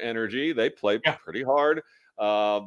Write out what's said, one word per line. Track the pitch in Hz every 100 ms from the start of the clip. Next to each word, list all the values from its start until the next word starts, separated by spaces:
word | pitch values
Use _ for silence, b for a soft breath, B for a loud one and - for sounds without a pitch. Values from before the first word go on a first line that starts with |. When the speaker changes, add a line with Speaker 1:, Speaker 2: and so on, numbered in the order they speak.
Speaker 1:
energy. | 117 113 110 123 151
They | 131 117
played | - 104 110
Speaker 2:
Yeah. | 156 -
Speaker 1:
pretty | - 95
hard. | 131 143 147 160 b b b -
Uh, | 104 104 104 104